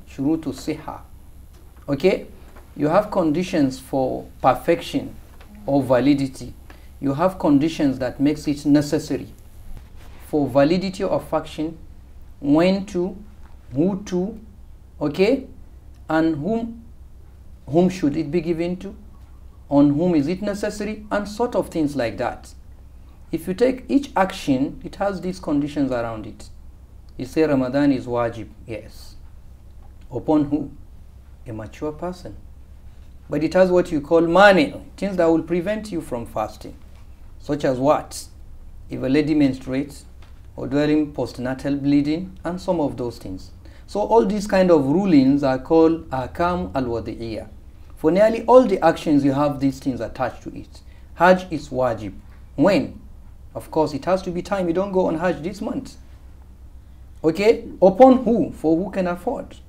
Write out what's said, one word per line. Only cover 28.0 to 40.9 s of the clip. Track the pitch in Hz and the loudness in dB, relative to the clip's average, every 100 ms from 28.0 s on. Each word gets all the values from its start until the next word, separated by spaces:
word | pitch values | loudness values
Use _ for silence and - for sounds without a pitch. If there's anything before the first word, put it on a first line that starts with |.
| 113 | 0
wajib, | 120 120 110 101 - - | -2 -2 -4 -12 -16 -12
yes. | 107 - - - - - - - - - - - - - | -12 -12 -18 -18 -18 -18 -20 -20 -20 -20 -20 -20 -20 -12
Upon | 120 - 151 143 | -6 0 2 2
who? | 302 - - - - - - - - - | -2 -4 -14 -18 -20 -20 -20 -20 -18 -14
A | |
mature | 110 110 - 151 | -12 -12 -10 -8
person. | 147 175 185 - - - - - - - - - - - | -8 -10 -10 -14 -16 -18 -20 -20 -20 -20 -20 -20 -20 -8
But | 143 | -4
it | 156 | 2
has | 180 185 | 4 6
what | 180 175 | 4 2
you | 151 | -2
call | - 165 | 2 4
mani, | 165 175 202 185 139 - - - | 6 8 8 8 4 -2 -16 -8
things | 196 180 | -4 2
that | 165 | 2
will | 165 | 2
prevent | 160 175 165 214 214 | 0 -2 -2 -6 -6
you | 170 | -8
from | - 120 117 | -6 -8 -6
fasting. | - 110 - - - - - - - - - | -6 -6 -8 -16 -16 -20 -20 -20 -20 -20 -12
Such | - 143 | -8 -2
as | 151 127 | -2 2
what? | 139 139 - - - - - - - - - | 2 2 -2 -14 -16 -18 -20 -18 -18 -18 -12
If | 123 | -6
a | 127 | 0
lady | 143 147 | 2 2
menstruates, | 151 139 131 131 131 143 - - - - - - - | 2 2 0 -6 -6 -6 -10 -18 -20 -20 -20 -18 -12
or | 123 | -4
during | 143 151 | 0 2